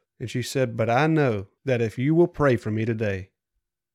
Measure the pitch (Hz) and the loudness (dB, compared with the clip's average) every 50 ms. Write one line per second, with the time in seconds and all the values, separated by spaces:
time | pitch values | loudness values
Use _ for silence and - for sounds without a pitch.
0 | _ _ _ - 135 107 - 127 117 - - 139 131 123 113 110 113 110 117 127 | _ _ _ -12 -10 -8 -6 -6 -6 -4 -2 -2 -2 -2 0 -2 0 2 2 2
1 | 151 156 160 156 147 131 110 101 95 - _ _ - 131 127 117 117 107 - - | 2 2 2 2 2 0 0 -2 -6 -10 _ _ -4 -2 0 0 0 -2 -2 -2
2 | 123 143 160 165 175 175 - - 147 143 123 113 - 110 107 110 113 113 117 110 | 0 2 4 4 4 2 2 0 2 2 2 2 0 -2 -4 -2 -2 -2 -2 -2
3 | 113 104 98 95 92 - _ _ _ _ _ _ _ _ _ _ _ _ _ | -2 -4 -4 -4 -8 -12 _ _ _ _ _ _ _ _ _ _ _ _ _